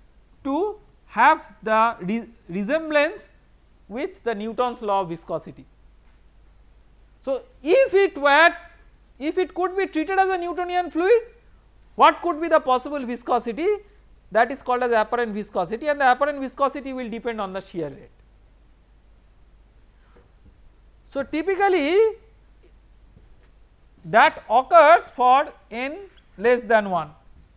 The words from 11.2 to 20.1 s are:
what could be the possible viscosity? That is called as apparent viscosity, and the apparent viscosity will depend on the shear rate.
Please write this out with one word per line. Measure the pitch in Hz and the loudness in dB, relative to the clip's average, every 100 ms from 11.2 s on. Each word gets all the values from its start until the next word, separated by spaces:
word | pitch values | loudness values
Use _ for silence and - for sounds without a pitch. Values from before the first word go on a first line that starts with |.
| 466 - _ - _ _ - | 0 -14 _ -20 _ _ -14
what | - 294 320 | 4 4 4
could | 339 302 | -2 -4
be | 330 | 0
the | 311 | 0
possible | 285 254 277 294 | 2 -2 -2 -8
viscosity? | 240 240 - 247 233 220 359 415 - _ - - _ | -8 -10 -4 -4 -4 -4 -4 -4 -8 _ -20 -20 _
That | 208 247 | 0 0
is | 269 | -2
called | - 247 | -4 -2
as | 247 | 0
apparent | 226 214 240 233 | 0 0 -2 -4
viscosity, | 208 202 208 170 233 302 | -6 -6 -6 -6 -4 -4
and | 285 | 0
the | 262 | 2
apparent | 247 285 285 | 2 0 -4
viscosity | 262 - 277 285 269 | -10 -4 -4 -4 -10
will | 254 240 | -10 -10
depend | 226 233 220 | -8 -8 -8
on | 196 | -8
the | 190 | -10
shear | 190 180 147 | -12 -10 -10
rate. | 127 117 _ _ _ _ _ _ _ _ _ _ _ _ _ - - _ _ _ _ _ | -12 -20 _ _ _ _ _ _ _ _ _ _ _ _ _ -20 -20 _ _ _ _ _